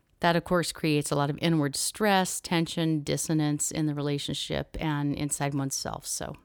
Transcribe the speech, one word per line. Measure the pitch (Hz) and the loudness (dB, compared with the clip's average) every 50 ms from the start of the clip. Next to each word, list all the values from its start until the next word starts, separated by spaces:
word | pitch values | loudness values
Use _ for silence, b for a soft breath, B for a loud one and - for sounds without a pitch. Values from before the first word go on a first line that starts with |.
| _ _ _ - | _ _ _ 0
That, | - 170 170 | 2 4 4
of | 170 156 | 4 2
course, | - 180 175 156 - - | 2 0 2 2 0 -4
creates | - - 160 147 147 143 - 147 | -2 0 2 2 2 2 0 0
a | |
lot | 143 143 143 | 0 0 0
of | 147 - | 0 0
inward | - 170 165 156 143 139 139 | 2 2 4 4 2 2 0
stress, | - - - - - 214 208 196 190 185 - - - | -2 -4 -4 -2 0 2 4 4 4 4 2 -2 -8
tension, | - - 185 165 170 - - 175 165 160 160 151 147 | -4 0 2 2 2 0 0 -2 0 2 0 0 0
dissonance | - 147 147 - - 165 156 151 147 147 147 - - | -2 -2 -2 0 0 2 2 2 2 0 0 -2 -4
in | - 156 156 | -2 0 0
the | 151 143 | 0 0
relationship | 147 143 147 143 139 - - 143 - - - 156 139 143 - - - | -2 -2 -2 -2 -2 -4 -4 -6 -6 -4 -4 -4 -4 -4 -4 -6 -4
and | 160 156 147 143 147 143 143 | -2 -2 0 0 0 0 0
inside | - 147 143 - - 143 143 143 | -2 -2 -4 -2 -2 -2 -2 0
oneself. | 139 139 135 - - - - - - - | -2 -2 -2 -4 -4 -6 -6 -8 -8 -8
So | - - - - - - - _ | -8 -8 -6 -6 -8 -10 -12 _